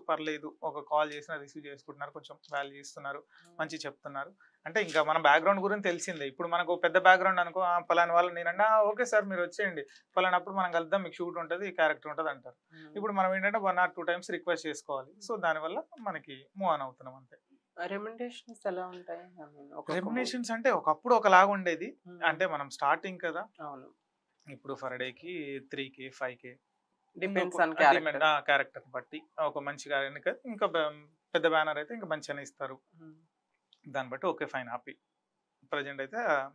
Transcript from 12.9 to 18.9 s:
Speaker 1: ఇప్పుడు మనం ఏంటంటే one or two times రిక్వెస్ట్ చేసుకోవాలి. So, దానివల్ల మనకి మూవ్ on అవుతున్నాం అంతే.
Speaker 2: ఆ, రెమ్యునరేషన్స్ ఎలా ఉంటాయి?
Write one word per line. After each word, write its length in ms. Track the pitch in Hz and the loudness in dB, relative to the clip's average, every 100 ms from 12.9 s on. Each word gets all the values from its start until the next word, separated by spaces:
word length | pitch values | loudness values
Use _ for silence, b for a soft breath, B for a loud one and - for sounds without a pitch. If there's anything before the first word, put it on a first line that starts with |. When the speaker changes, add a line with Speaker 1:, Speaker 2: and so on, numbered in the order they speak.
| 202 | -6
Speaker 1:
ఇప్పుడు 180 | 214 | -2
మనం 220 | 196 185 190 | 0 2 2
ఏంటంటే 220 | 196 214 | 0 0
one 180 | 196 180 180 | 0 2 0
or 140 | 175 | 0
two 120 | 160 | -4
times 200 | 175 180 | -4 -4
రిక్వెస్ట్ 360 | 175 180 165 160 | -8 -2 -4 -4
చేసుకోవాలి. 440 | 147 - 135 135 196 202 | -8 -6 -8 -8 -18 -10
So, 100 | 220 | -4
దానివల్ల 420 | 175 156 160 226 320 320 | -2 -2 -4 -8 -10 -12
మనకి 460 | 214 156 139 135 139 196 | -10 -10 -12 -18 -18 -4
మూవ్ 180 | 185 151 | 0 0
on 60 | |
అవుతున్నాం 340 | 131 127 131 131 | -2 -12 -20 -20
అంతే. 220 | 127 - _ _ _ - | _ -20 _ _ _ -10
Speaker 2:
ఆ, 40 | 180 | -8
రెమ్యునరేషన్స్ 800 | 196 214 226 247 240 - 220 202 | -6 -8 -10 -12 -12 -20 -10 -6
ఎలా 200 | 180 | -6
ఉంటాయి? 320 | 180 | -8